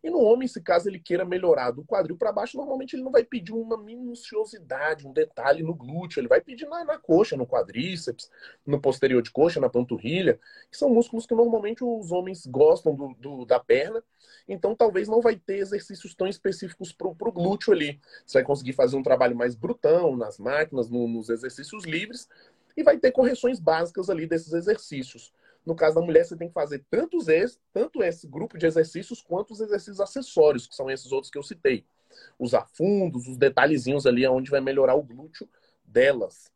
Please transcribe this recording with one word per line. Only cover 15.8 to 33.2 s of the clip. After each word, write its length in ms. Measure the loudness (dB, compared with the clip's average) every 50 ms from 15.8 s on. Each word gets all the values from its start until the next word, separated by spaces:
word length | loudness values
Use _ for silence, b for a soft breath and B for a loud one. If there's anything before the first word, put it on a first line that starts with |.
| -8 -12 -18 -18 -18 -20 -6
tão 120 | _ -4
específicos 680 | -4 -4 -4 _ -6 -4 -4 -10 -14 -12 _ -16 -16 -12
pro, 200 | _ -8 -8 -8
pro 200 | _ -6 -6 -2
glúteo 400 | 0 0 0 0 0 4 4 4
ali. 260 | 4 4 -4 -6 B B B B B B
Você 120 | 2 2
vai 80 | 2 4
conseguir 280 | 4 -2 -2 -2 -6 2
fazer 220 | 2 2 2 2
um 80 | 0 2
trabalho 320 | 2 4 4 4 0 2
mais 200 | 0 -2 -2 -2
brutão, 600 | -4 -6 -6 -6 _ 2 4 4 4 4 2 0
nas 220 | -2 -6 -8 -10
máquinas, 520 | -8 -6 -2 0 0 -2 -2 -2 -4 -4 -2
no, 160 | -2 -2 -2
nos 240 | -2 -4 -6 -4 -4
exercícios 540 | -6 -4 -4 -12 -12 -12 -16 -14 -14 -14 -10
livres, 460 | -6 -6 -6 -6 -8 -14 -18 -18 b b b b b b b b _ _
e 60 | 4 4
vai 140 | 4 4
ter 140 | 6 2 2
correções 480 | 4 4 2 2 0 0 -2 -2 -2 0
básicas 500 | 0 0 0 0 -2 -4 _ -8 -4 -4
ali 160 | -2 -4 -2
desses 280 | -2 -4 -4 -4 -4 -6
exercícios. 800 | -4 0 -2 -2 -2 -4 -12 -10 -10 -10 -10 -14 -20 -20 _ b b b b b b b -8
No 60 | -2
caso 240 | 2 2 2 4 2
da 20 |
mulher, 240 | 0 4 4 4 4
você 100 | 4 -4
tem 120 | -10 -10
que 60 | -8 _
fazer 300 | -6 -4 -4 -6 -12 _ _
tanto 260 | -2 -2 -2 -2 -4
os 120 | -4 2
ex-, 320 | 4 4 4 2 0 -6 _ _ _
tanto 300 | _ -4 -4 -4 _ -2
esse 240 | -2 -2 -2 -6 -14
grupo 320 | -14 -10 -10 -10 -10 -6
de 80 | 0 0
exercícios 560 | 2 4 4 0 2 -2 -12 -10 -10 -14 -16
quanto 300 | _ _ -6 -6 -6 _
os 100 | -8 -10
exercícios 400 | -4 -4 -4 -4 -4 -10 -6 -6
acessórios, 640 | -6 -4 -4 -10 -10 -2 4 6 6 6 6 4 -4
que 100 | -10 -10
são 140 | -8 -6 -6
esses 220 | -6 -8 -6 -6
outros 180 | -6 -6 -6 -6
que 80 | -12
eu 60 | -12 -12
citei. 420 | -12 -16 _ _ -4 -4 -4 _ _ _ b b b b b b b b _
Os 160 | -4 0 0
afundos, 720 | 0 0 _ _ -2 0 0 2 2 0 -2 -4 -6